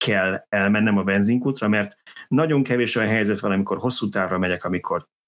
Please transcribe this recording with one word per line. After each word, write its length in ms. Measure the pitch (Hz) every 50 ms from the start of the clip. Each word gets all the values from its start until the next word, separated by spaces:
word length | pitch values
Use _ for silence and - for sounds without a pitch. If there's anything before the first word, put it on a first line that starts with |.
| -
kell 400 | 117 104 95 95 95 92 - - _
elmennem 500 | 104 101 95 101 107 107 110 110 104 98
a 60 | 92
benzinkútra, 640 | 98 98 101 101 107 120 123 127 139 135 - 113 104
mert 300 | 107 104 104 104 - _ _ - - - - -
nagyon 340 | - 143 160 156 151 143 131
kevés 340 | 127 123 123 120 107 -
olyan 120 | 117 110 107
helyzet 320 | 110 110 107 104 104 101
van, 120 | - 104 95
amikor 260 | 98 98 - 95 92
hosszú 300 | - 127 123 - 113 101
távra 300 | - 104 92 90 92 87
megyek, 260 | 92 90 90 87 -
amikor 420 | 90 90 87 - - 90 85 - _ _ _ _